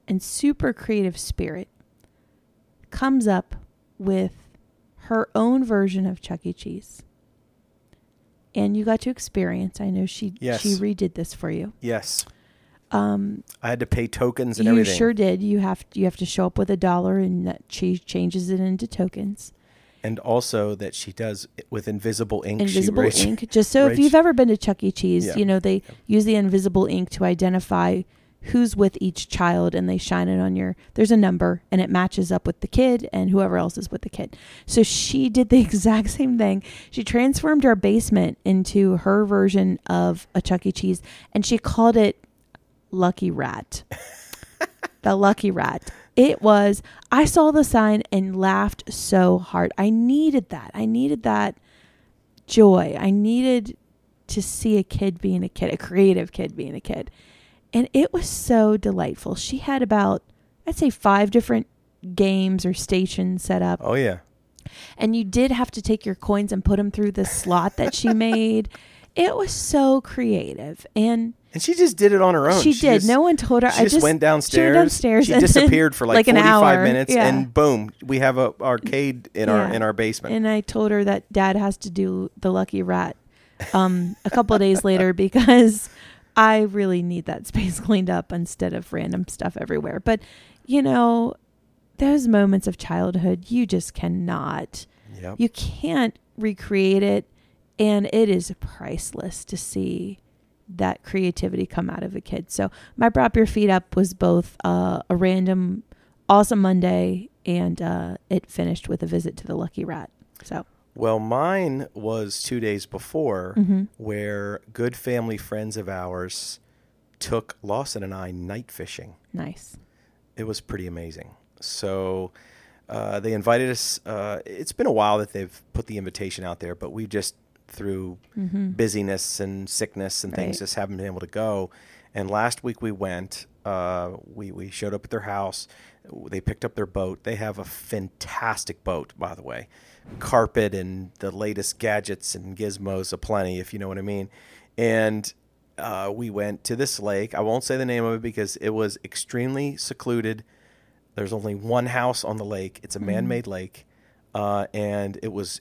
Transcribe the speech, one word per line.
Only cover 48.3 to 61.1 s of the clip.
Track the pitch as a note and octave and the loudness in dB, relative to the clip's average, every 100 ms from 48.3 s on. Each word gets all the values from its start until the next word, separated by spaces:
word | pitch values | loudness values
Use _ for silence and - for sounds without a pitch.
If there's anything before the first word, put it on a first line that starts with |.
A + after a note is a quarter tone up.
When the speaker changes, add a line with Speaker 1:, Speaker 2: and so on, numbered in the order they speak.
| F#3+ | 0
Speaker 1:
laughed | F#3+ F#3+ G3+ - - | 2 2 0 -4 -10
so | - - F#3+ F3+ F3+ | -10 2 4 6 4
hard. | F3+ F3+ F3 - | 0 -2 -2 0
I | G3+ | 2
needed | A3+ A#3+ C#4+ D#4 C4+ F3+ | 2 4 4 4 2 -2
that. | D#3+ A2+ | -8 -12
I | - A3 | -6 -2
needed | A#3 C4+ C#4+ | 0 0 0
that | A3+ G#3+ G3 - _ _ _ _ _ _ _ _ - | 0 0 -2 -6 _ _ _ _ _ _ _ _ 0
joy. | - G#3 F#3 F3 - | 6 8 8 4 -2
I | F#3+ | 0
needed | G3+ G#3 A#3+ C4 B3 G#3 - _ _ _ _ - | 2 2 2 2 0 -2 -12 _ _ _ _ -10
to | - | -6
see | - - A3+ G#3 | -6 -4 2 2
a | |
kid | F#3+ - G3 F3 | 0 -2 -4 -2
being | G3 F#3 | -2 -2
a | F#3 | -4
kid, | - F3+ | -6 -6
a | - | -6
creative | - F3+ G3 F#3 - | -2 4 6 4 -2
kid | - - | -6 -8
being | - C#3 D3 | -8 -10 -10
a | |
kid. | - - - - _ _ _ _ _ | -8 -8 -10 -18 _ _ _ _ _
And | A3+ B3+ | -2 2
it | C4+ D4+ | 2 2
was | F4 - | 0 -4
so | - - A#3 G#3+ G#3+ | -4 2 4 4 2
delightful. | G#3 F#3 D#3 - - | 0 -2 -4 -6 -8
She | - - C4 | -8 -8 -8
had | - C4+ | -4 -2
about, | A3+ G#3+ G3 G3 - _ _ _ - | 0 2 2 0 -6 _ _ _ -10
I'd | - | -2
say, | C#4+ | 0
five | - G#3 | 2 4